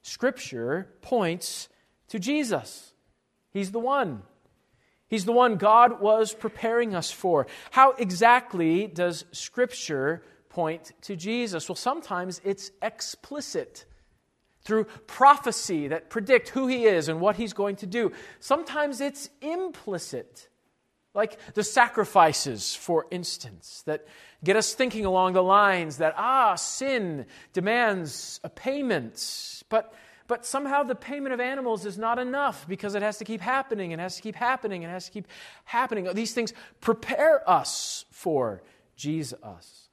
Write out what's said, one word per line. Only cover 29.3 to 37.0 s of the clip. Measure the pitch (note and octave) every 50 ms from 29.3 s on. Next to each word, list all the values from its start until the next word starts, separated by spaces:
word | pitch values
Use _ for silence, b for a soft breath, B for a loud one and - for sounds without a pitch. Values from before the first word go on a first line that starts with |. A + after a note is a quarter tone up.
| - - - - - - - _
But, | A3 A3 A3 - B B B B B B B
but | - A#3+ A#3+ -
somehow | - - C4+ C#4+ C#4 C#4 C#4+
the | C#4+ A#3 B3+
payment | - - - C4+ D4 C#4 C4+
of | B3+ A#3+
animals | B3 B3 C4+ C#4 C4 A#3+ A3 G3+ F3
is | G#3 F3+
not | G3 A3 A3+ A#3 B3
enough | B3+ B3 B3+ C#4 C#4+ C4 G#3 - - D#3+
because | F#3+ - - G#3 G3
it | G#3
has | G3+ G#3+ G#3 -
to | A3
keep | G#3+ A3+ G#3
happening | F3 A3 C4 C4+ C4 C4+ A#3 G3+ F#3+ E3+
and | E3 D#3+
has | F3 F#3 F3+
to | -
keep | - A3 G3
happening | - B3 A#3+ C4 B3+ - G#3+ G3 F3 E3
and | E3
has | F3 F#3 F3+
to | -
keep | _ G#3+ F#3 B B B B B B B B
happening. | - - A#3 C4 B3 A#3+ G#3 F3+ F#3
These | F3 G#3 A#3 A3 -
things | B3 A#3 - B B B B B B
prepare | - A#3 A3+ A3+